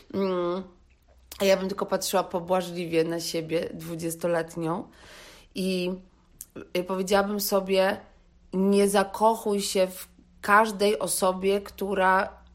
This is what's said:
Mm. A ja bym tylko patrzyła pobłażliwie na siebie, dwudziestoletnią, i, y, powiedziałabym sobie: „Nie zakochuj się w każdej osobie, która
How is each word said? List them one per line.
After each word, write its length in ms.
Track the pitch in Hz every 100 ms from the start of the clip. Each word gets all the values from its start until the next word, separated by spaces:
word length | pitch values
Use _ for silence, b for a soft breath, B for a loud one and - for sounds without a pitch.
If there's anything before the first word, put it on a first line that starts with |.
| B
Mm. 500 | 190 196 180 175 180 185 - _ _ _ _ - -
A 60 | 196
ja 120 | 185
bym 100 | 190
tylko 180 | 196 196
patrzyła 380 | 190 - 190
pobłażliwie 800 | 180 185 170 185 175 175 165 165
na 160 | 165 170
siebie, 500 | 165 170 156 165 -
dwudziestoletnią, 1120 | 165 165 165 165 160 175 170 165 170 160 180 - B B B B B B 190
i, 360 | 185 185 180 185 - _ _ - - - - 180
y, 60 |
powiedziałabym 560 | 175 190 190 202 202 208
sobie: 580 | 196 196 185 190 190 - - _ _ _ -
„Nie 360 | 185 196 202 202
zakochuj 720 | 196 190 - 220 220 214 202
się 260 | 190 202 185
w 260 | - - _ - -
każdej 560 | - 208 220 196 202 214
osobie, 600 | 175 - 185 185 190 202
która 760 | 202 - 196 196 185 190 202 - -